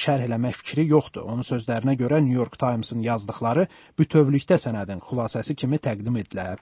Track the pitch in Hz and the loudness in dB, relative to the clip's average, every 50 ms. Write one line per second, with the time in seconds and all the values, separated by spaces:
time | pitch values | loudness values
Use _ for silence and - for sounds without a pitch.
0 | - 151 143 131 123 120 117 117 120 123 - - - - - 147 160 151 151 151 | 0 2 2 0 0 -2 -2 -2 -2 -2 -4 -6 -10 -6 -2 0 2 6 4 4
1 | - - - 98 95 101 113 120 127 - 127 120 110 - 117 113 110 135 135 123 | 4 2 -10 -12 -8 -6 -6 -4 -4 -2 -4 -4 -2 -2 -2 0 2 0 2 2
2 | 123 120 147 160 147 131 123 123 117 - - - 139 127 120 113 110 - 117 117 | 2 2 4 4 4 4 2 2 0 -2 -2 -2 -2 0 0 -2 -4 -4 -4 -2
3 | 110 117 117 110 101 104 - - 117 113 123 160 190 - - - - - - - | -2 -2 -2 -2 -4 -6 -6 -4 -2 0 2 2 0 0 -2 -18 -20 -8 0 0
4 | 156 - - 156 147 135 143 139 - - 185 - - 127 113 107 98 92 98 90 | 0 4 6 4 4 6 4 0 2 2 2 2 2 -2 -4 -4 -4 -6 -8 -10
5 | - - 127 123 117 110 - 117 107 - 151 - - 127 147 151 - 131 110 101 | -8 -6 -4 -4 -4 -4 -4 -4 -4 -4 -4 -2 -2 -2 -2 0 -2 -4 -4 -4
6 | 101 117 123 110 98 - - 95 92 92 95 - | -4 -4 -4 -4 -4 -6 -8 -8 -6 -6 -8 -6